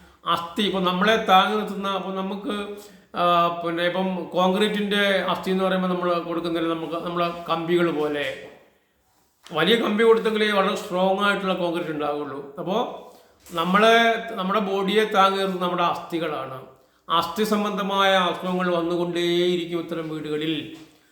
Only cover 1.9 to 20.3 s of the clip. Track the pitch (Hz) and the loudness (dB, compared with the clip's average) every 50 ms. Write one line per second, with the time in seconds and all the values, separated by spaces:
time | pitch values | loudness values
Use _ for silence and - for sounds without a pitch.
1.9 | 196 190 180 190 190 190 190 190 202 190 - - 208 208 202 208 208 202 - - | -4 -4 -4 -6 -6 -4 -4 -4 -6 -6 -6 -6 -6 -6 -6 -8 -12 -14 -16 -20
2.9 | - - - _ - 175 175 175 175 170 170 170 165 - 170 170 170 165 175 175 | -20 -20 -20 _ -4 0 2 2 4 4 2 2 0 -2 -4 -4 -2 0 0 0
3.9 | 175 185 190 190 185 180 165 - - 175 180 185 185 202 214 214 214 208 208 202 | 0 0 -2 -2 -2 -4 -6 -4 0 2 2 4 4 2 2 0 0 0 -2 0
4.9 | 202 202 202 202 196 185 180 190 175 - - 190 185 185 190 185 185 185 185 185 | 0 2 2 2 2 2 0 0 -2 -2 -2 -2 0 2 2 2 2 2 0 0
5.9 | 185 180 180 175 175 170 165 165 170 170 170 175 165 170 165 165 165 165 165 151 | 0 0 0 0 0 0 -2 -4 -4 -4 -2 -2 -2 0 0 0 -2 -2 -4 -6
6.9 | 160 170 165 175 170 170 175 170 170 - - - 165 165 165 165 175 170 175 170 | -6 -6 -6 -4 -2 -2 -2 -2 -2 -6 -4 -4 -4 -2 0 0 2 2 2 2
7.9 | 151 147 151 151 147 147 143 135 131 - - - - - _ _ _ _ _ _ | 2 0 -2 -2 0 -2 -4 -4 -6 -8 -12 -18 -20 -20 _ _ _ _ _ _
8.9 | _ _ _ _ _ _ _ _ _ _ - - 175 156 160 185 226 226 - - | _ _ _ _ _ _ _ _ _ _ -16 -6 -2 0 2 4 4 2 2 0
9.9 | 208 208 226 226 226 226 - 226 214 214 214 208 208 196 190 196 190 185 - - | 2 4 6 6 6 4 4 0 0 0 0 0 2 2 2 2 0 -4 -6 -4
10.9 | 175 180 185 190 190 196 202 202 196 180 185 190 185 180 180 170 165 170 156 156 | 0 2 2 2 2 2 2 0 0 0 0 -2 -2 0 -2 -2 -2 -2 -4 -4
11.9 | 156 147 147 147 147 147 147 139 135 143 139 - - - 160 165 196 226 247 - | -4 -4 -2 -2 -2 -4 -6 -8 -8 -10 -12 -12 -12 -10 -6 -4 -2 -2 -2 -4
12.9 | - - - - - - _ _ _ _ _ - 175 165 165 180 185 202 214 226 | -6 -12 -16 -18 -20 -20 _ _ _ _ _ -10 -4 -2 0 2 4 6 6 8
13.9 | 226 233 233 226 220 220 185 - - 202 185 185 196 220 208 190 196 196 196 185 | 8 6 6 4 2 0 -2 -8 -6 -6 -2 0 0 0 0 0 -2 0 0 2
14.9 | 202 214 214 208 214 196 190 196 190 196 196 190 185 180 180 180 180 180 175 170 | 2 2 2 2 4 4 4 4 4 2 0 -2 -2 -2 -2 -2 0 0 0 0
15.9 | - - - - - 160 160 160 151 135 131 135 131 131 - - - _ _ _ | 0 -2 -6 -6 -6 -4 -4 -4 -4 -6 -8 -8 -10 -14 -16 -18 -20 _ _ _
16.9 | _ _ _ - 165 170 160 - - 214 214 208 214 208 208 208 196 190 202 196 | _ _ _ -2 0 0 0 0 -2 -2 0 0 0 0 0 -2 -2 -4 -2 -2
17.9 | 196 196 196 190 190 190 180 175 165 - 185 185 185 180 185 180 175 170 170 170 | 0 2 4 4 4 4 4 2 0 -2 -4 -4 -2 -2 0 0 0 0 0 0
18.9 | 175 175 180 175 165 170 175 175 175 175 175 180 180 175 170 160 175 170 160 - | 0 -2 -2 -2 -2 -2 0 0 2 2 2 2 0 -2 -2 -4 -4 -6 -6 -6
19.9 | 170 160 160 156 156 156 151 156 | -6 -6 -6 -6 -8 -8 -6 -6